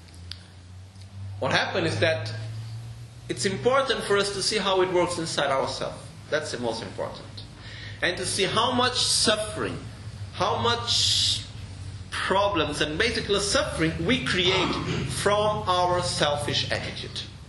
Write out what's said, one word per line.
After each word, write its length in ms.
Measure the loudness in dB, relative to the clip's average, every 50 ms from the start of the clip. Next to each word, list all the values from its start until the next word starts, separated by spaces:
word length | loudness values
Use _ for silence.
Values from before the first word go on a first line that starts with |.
| -20 -20 -18 -16 -12 -12 -12 -12 -14 -20 -20 -20 -20 -18 -18 -18 -18 -18 -18 -18 -18 -16 -14 -12 -12 -10 -6 -2
what 140 | 0 4
happened 340 | 4 4 2 2 0 0 0
is 140 | 0 2 2
that 340 | 2 2 2 0 -2 -6 -6 -8 -8 -8 -10 -10 -10 -10 -12 -12 -12 -12 -14 -14 -16 -16 -16 -16 -8 -8
it's 180 | -4 -2 0
important 560 | -2 0 2 2 4 4 4 4 2 0 -2
for 140 | 2 2 2
us 180 | 4 2 2 0
to 80 | 0
see 160 | 0 0 0 2
how 220 | 2 2 4 4
it 120 | 4 4
works 240 | 4 2 2 2 0
inside 360 | -2 -2 -2 0 0 2 2
ourselves. 440 | 2 2 0 0 -2 -4 -4 -6 -6 -8 -12 -14 -14 -14 -6 -2
That's 220 | -2 0 0 -2
the 80 | -6 -2
most 240 | -2 -2 -2 -2
important. 600 | -6 -8 -6 -6 -6 -6 -6 -10 -12 -12 -14 -14 -14 -14 -14 -14 -14 -14 -12 -12 -12 -12 -6 -2
And 140 | 0 0 0
to 100 | 0 -2
see 160 | -2 0 2
how 300 | 2 2 4 2 2 4
much 240 | 4 4 4 4 4
suffering, 840 | 2 2 2 4 4 6 4 4 2 0 -6 -4 -4 -4 -4 -4 -6 -8 -12 -12 -12 -12 -12 -10 -10 -10 -10
how 260 | -2 0 0 2 2 2
much 840 | 2 2 2 2 2 0 2 4 4 4 4 4 2 2 0 -2 -4 -10 -12 -12 -12 -12 -12 -12 -12 -12 -12 -12 -12 -8
problems 680 | -6 -4 0 2 2 4 4 2 2 2 0 0 2 0
and 180 | 0 0 2 0
basically 400 | 0 2 2 -2 0 2 2 2
suffering 540 | 2 2 2 2 2 0 0 2 2 2 2 0 2
we 200 | 2 2 2 2
create 500 | 0 2 2 4 4 4 4 2 2 0 -2 -2 -2 -2 -2 -2 -2 -2 0
from 400 | 2 4 4 4 4 4 2 2 2 2
our 340 | 4 4 4 4 4 2
selfish 680 | 2 0 0 2 2 2 2 0 0 0 0 -2 0 0
attitude. 500 | -2 -2 -2 -4 -8 -8 -10 -8 -8 -8 -10 -10 -12 -14 -16